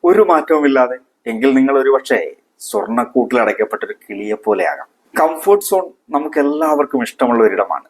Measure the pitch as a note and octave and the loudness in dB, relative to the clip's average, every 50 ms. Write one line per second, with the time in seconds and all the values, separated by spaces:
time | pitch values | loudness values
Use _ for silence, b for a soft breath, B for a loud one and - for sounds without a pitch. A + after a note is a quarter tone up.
0 | - F3 F#3+ G#3 G#3+ F#3+ E3+ D#3 D3 - E3 D3+ D3 C#3+ C3+ C3+ B2+ A#2+ B2+ B2+ | 4 4 4 4 4 4 4 0 2 0 0 2 2 2 4 2 2 0 -2 -8
1 | _ _ _ _ _ A#2 A2+ A2 A#2+ C#3 C3 C3+ C3 C3+ C#3 C3+ C3 C3+ C3+ C3 | _ _ _ _ _ -8 -6 0 0 2 4 4 2 2 2 2 2 2 2 0
2 | - - C3+ G#2 E2 C#2+ C2 _ _ _ _ _ - - - G#2+ F#2 G2 A2+ A#2 | 0 0 -2 -2 -2 -6 -12 _ _ _ _ _ -16 -6 -6 -4 -4 -2 -4 -4
3 | A#2+ A#2+ - C3 A#2+ - B2 B2 A2+ G#2+ G#2 - G#2+ G#2 - G#2 - - - _ | -4 -2 -2 -2 -2 0 0 0 0 0 0 -2 -4 -4 -4 -10 -8 -10 -12 _
4 | _ _ G#2 G2+ G#2 G#2 G#2+ G#2+ - G#2+ G#2 F#2+ F2+ D#2 - C#2 C#2+ _ _ _ | _ _ -12 -10 -6 -6 -8 -6 -2 -2 0 0 0 -4 -4 -6 -12 _ _ _
5 | _ _ - - D#3+ D#3+ D#3+ D#3 - G3 G3+ G3+ G3 - G#3 F#3+ F3+ - - _ | _ _ -2 0 0 0 -2 -2 2 2 2 2 2 -2 -2 -2 -2 -4 -12 _
6 | _ _ G#2 - D3+ D3+ - D3+ C#3+ C#3+ D3 D3+ D#3+ D#3 D3+ C#3+ D3 C#3 - C3 | _ _ -6 -4 -4 -2 -2 0 0 0 0 0 0 0 0 0 0 -2 -2 -4
7 | A#2 - - _ C3 A#2+ A#2+ A#2 A2+ G#2 G2 F#2+ G2 - D#2+ C2+ - _ | -4 -4 -4 _ 0 0 2 4 4 2 2 0 -2 -2 -4 -8 -8 _